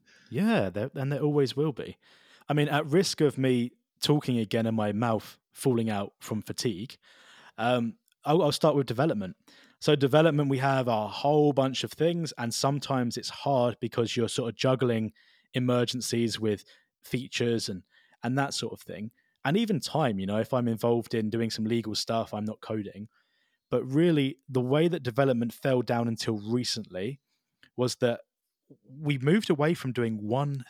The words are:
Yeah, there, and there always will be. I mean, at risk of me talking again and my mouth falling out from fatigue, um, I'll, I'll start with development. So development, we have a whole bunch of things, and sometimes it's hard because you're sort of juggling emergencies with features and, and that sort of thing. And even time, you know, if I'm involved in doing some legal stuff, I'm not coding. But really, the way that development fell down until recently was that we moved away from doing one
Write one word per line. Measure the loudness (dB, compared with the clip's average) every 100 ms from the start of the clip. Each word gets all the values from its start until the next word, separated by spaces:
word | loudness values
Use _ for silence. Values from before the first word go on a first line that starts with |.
| _ _ _
Yeah, | -2 0 0 0
there, | -4 -6
and | -4 -4
there | -2
always | 2 2 2 0
will | -4
be. | -4 -10 -14 _ -20 _ -12 -2
I |
mean, | 0 2
at | 0 2
risk | 2 2 2
of | 2 2
me | 2 2 0 -6 _ _
talking | 0 0 2 -2
again | 0 0 0
and | 0
my | 0
mouth | 0 0 0 -4 -16 _
falling | -4 0 0 0
out | -2 -6 -10
from | -8 -6
fatigue, | -6 -6 -6 -6 -10 -16 _ -20 -20 -20 -18 -4
um, | 0 2 0 -6 _ _
I'll, | 0 2
I'll | 2
start | 2 2 2
with | 0
development. | 0 0 -2 -6 -10 _ -20 -20 _
So | 2 4
development, | 6 6 6 4 2
we | 0
have | 2 2 2
a | 0 -2
whole | -2 2 4 4
bunch | 4 0 -2
of | -6
things, | -2 -2 0 -6 -6
and | -6
sometimes | -2 -2 -2 -2 -2 -2 -4
it's | -10
hard | -6 -2 2 2 -2
because | -4 -2 -2 -2
you're | -2
sort | -2 -6
of | -2
juggling | 0 2 2 0 -2 -8 _ _ _
emergencies | -2 2 2 0 -4 -4 -2 -2 -2
with | -2 -2 -6 _ _ _
features | -8 -8 -6 -4 -2 -2 -4
and, | -10 -14 _ _ _
and | -2 -2
that | -2
sort | -4 -8
of | -10
thing. | -12 -12 -12 -14 _ _
And | 0 0
even | 2 -2
time, | -2 0 0 0
you | -2
know, | -2
if | 0
I'm | 0 0
involved | 0 2 0 0
in | -4 -2
doing | -2 -2
some | -2 -2
legal | 2 4 4
stuff, | 2 -2 -2
I'm | -4
not | -6 -6
coding. | -6 -6 -6 -10 -16 _ _ _ _ _ _
But | -2
really, | 0 2 4 4 2 -2 -4
the | -2
way | 2 4 4
that | 0
development | 0 2 4 2 0
fell | -2 0 2
down | 2 0 0
until | -2 -2 -4
recently | -2 -2 -2 -6 -8 -8 -8 -8 _ _ _ _ _ -4
was | -2 0
that | -2 -2 _ _ _ _ _ -20 -20
we | -8 -4 0
moved | 2 2 2
away | 0 0
from | 0 -2
doing | -2 -2 -2 -2
one | -2 -2 -4